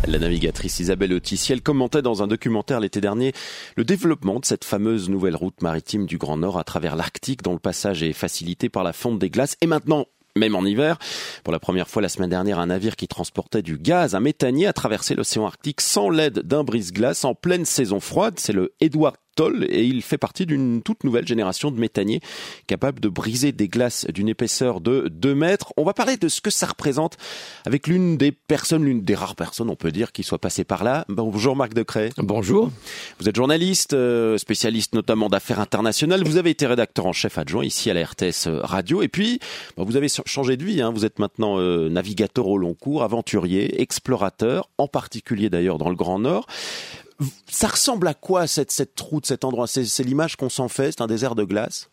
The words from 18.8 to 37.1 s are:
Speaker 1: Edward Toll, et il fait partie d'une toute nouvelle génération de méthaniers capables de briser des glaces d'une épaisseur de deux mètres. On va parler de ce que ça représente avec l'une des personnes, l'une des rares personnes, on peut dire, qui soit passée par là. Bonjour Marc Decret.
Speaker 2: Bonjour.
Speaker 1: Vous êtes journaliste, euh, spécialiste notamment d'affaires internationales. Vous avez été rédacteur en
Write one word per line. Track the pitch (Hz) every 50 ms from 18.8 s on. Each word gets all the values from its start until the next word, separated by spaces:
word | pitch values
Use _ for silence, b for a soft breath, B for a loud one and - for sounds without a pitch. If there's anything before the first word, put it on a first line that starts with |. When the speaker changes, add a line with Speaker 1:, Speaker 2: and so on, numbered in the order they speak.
Speaker 1:
Edward | 156 160 131 156 156 139 - _ _ _ _
Toll, | - 160 - - 240 135 -
et | - 87 113
il | 123 131 120
fait | - - 156
partie | 143 - 101 - - 190
d'une | 165 147 135 135 123 117 117
toute | - - 220 _
nouvelle | - 139 117 120 90
génération | 85 120 113 104 92 92 - - 151
de | 135 113
méthaniers | 117 107 _ 107 98 104 117 160 B B B B B B B B B -
capables | 95 - - 139 139 -
de | 104 104
briser | 87 - - 113 113 123 135 143
des | 120 - 104
glaces | 90 - 117 123 120 - - -
d'une | - 80 90 101 110
épaisseur | 110 - 120 107 - - 131 127 107 92
de | 82 113 131 135 - 87
deux | 80 80 104 139 139
mètres. | 139 156 175 202 - - - -
On | -
va | 156 185
parler | 202 - 233 262 262
de | 226 175 160
ce | - -
que | - 208
ça | - - -
représente | - - - - 151 127 143 156 156 - B B B B B B B B B B
avec | - 120 147 - 147
l'une | 175 185 185 175 165
des | 143 143 147
personnes, | - _ _ - 156 135 - - 170 160 156
l'une | 139 131 113
des | 95 90 101
rares | 90 95 92 -
personnes, | - 85 82 - - 117 113
on | 82
peut | - - 82
dire, | 76 95 117 -
qui | _ -
soit | 92 - 85 80
passée | - 90 - -
par | 90 - 101 82 95
là. | 117 131 156 - -
Bonjour | 104 95 113 110 98 104 107 135 131
Marc | 139 131 107 110
Decret. | 117 110 - - 113 107 113 -
Speaker 2:
Bonjour. | - - 95 101 113 101 90 135 208 226 254 - B B B B B B B B B
Speaker 1:
Vous | 87 107
êtes | 98
journaliste, | 110 127 139 156 165 175 185 190 175 - -
euh, | 143 135 123 123 120 117 113 110 110 101
spécialiste | - - 107 - - 110 113 113 104 - -
notamment | 113 - - 113 110 107 104
d'affaires | 98 98 - - 120 98
internationales. | 104 - - 101 110 113 104 - 151 160 185 190
Vous | 180 156 151
avez | 180 170 170
été | 151 - 147 117
rédacteur | 123 120 110 - _ - 87
en | 92